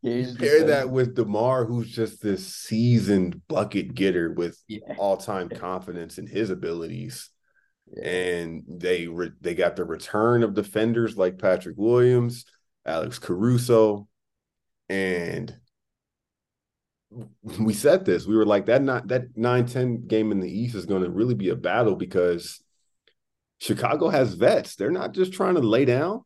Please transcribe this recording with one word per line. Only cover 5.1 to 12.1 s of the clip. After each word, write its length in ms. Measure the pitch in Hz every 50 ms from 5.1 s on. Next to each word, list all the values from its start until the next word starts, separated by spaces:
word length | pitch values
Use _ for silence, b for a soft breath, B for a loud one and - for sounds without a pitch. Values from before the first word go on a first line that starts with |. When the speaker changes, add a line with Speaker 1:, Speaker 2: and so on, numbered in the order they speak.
| 98 92 - - 104 95 90 85
Speaker 1:
Yeah. 60 | - -
Speaker 2:
confidence 580 | - 90 92 92 92 - 87 87 85 82 - -
in 100 | 85 -
his 220 | - 95 113 101
abilities. 800 | 95 92 92 82 85 85 82 82 87 87 87 85 - - - - _ _ _ _ _ _ _ _ _ _ _ _ -
Speaker 1:
Yeah. 120 | - - -
Speaker 2:
And 560 | 90 90 90 90 90 87 85 82 82 80 - -
they 400 | 80 87 87 90 92 87 85 85
re-, 240 | 82 85 87 80 - _
they 140 | - 87 87
got 200 | 82 90 85 -
the 100 | - 90
return 580 | 80 82 80 - - - 104 107 117 120 120 117
of 100 | 107 98
defenders 600 | 101 101 - - 107 110 117 117 120 117 110 98 95
like 200 | 92 92 92 -
Patrick 400 | - 98 92 90 92 92 80 -
Williams, 680 | 101 113 120 123 123 123